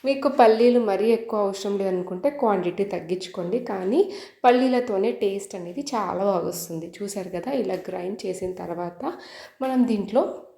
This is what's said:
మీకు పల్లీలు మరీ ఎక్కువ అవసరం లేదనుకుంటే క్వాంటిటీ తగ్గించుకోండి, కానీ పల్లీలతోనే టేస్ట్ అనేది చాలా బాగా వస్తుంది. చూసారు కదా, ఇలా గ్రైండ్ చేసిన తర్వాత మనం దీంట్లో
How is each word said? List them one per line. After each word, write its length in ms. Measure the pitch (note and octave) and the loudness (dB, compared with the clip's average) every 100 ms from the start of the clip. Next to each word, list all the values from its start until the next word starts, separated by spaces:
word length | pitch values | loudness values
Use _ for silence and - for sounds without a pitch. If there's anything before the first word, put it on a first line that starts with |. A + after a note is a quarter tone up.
| C4 | 0
మీకు 220 | C4+ C4+ - | 2 2 8
పల్లీలు 400 | A3+ A3 A#3+ A#3+ A3 | 8 8 6 6 4
మరీ 180 | F#3+ A3 A3+ | 2 4 2
ఎక్కువ 280 | - G#3+ G3+ | 0 0 0
అవసరం 280 | G3 G#3 G3+ | -2 -4 -2
లేదనుకుంటే 500 | G3 F#3 F3+ F3+ C#4+ C#4+ | 0 -2 -4 -2 -2 0
క్వాంటిటీ 440 | A3+ F#3+ F3 E3+ G3 | 2 2 0 -2 -4
తగ్గించుకోండి, 640 | F3 E3 F#3 - - F3 A3+ - | -4 -6 -6 -6 -8 -4 -4 -4
కానీ 300 | F#3+ F#3 C#4 G4+ - - _ | -4 0 2 2 -2 -16 _
పల్లీలతోనే 680 | B3 B3 C4 B3 B3 G3 G#3+ F#3+ | 4 6 4 2 0 0 0 0
టేస్ట్ 320 | G3+ G3 - F#3+ | -2 -2 -8 -12
అనేది 260 | F3 F3+ C#4 | -10 -8 -4
చాలా 300 | A#3 F#3 F3 G3+ | -4 -2 0 0
బాగా 140 | F#3 E3 | 0 -2
వస్తుంది. 380 | E3+ - E3 E3+ - | -6 -8 -8 -10 -10
చూసారు 340 | G3+ G3+ F#3 F3 | -8 -8 -8 -8
కదా, 160 | - C#4 | -4 -2
ఇలా 160 | F#3 F#3 F#3 | -2 -4 -6
గ్రైండ్ 300 | F3+ F3+ G#3+ | -8 -6 -6
చేసిన 280 | G3+ F#3 F#3 F3+ | -6 -6 -6 -8
తర్వాత 400 | E3+ E3+ F3 F3 C#4+ E4+ - - - _ | -8 -6 -8 -8 -10 -10 -16 -20 -20 _
మనం 160 | C4 B3+ A#3+ | -2 2 2
దీంట్లో 320 | G#3+ G3 A#3 G4 - - | 2 0 0 0 -6 -16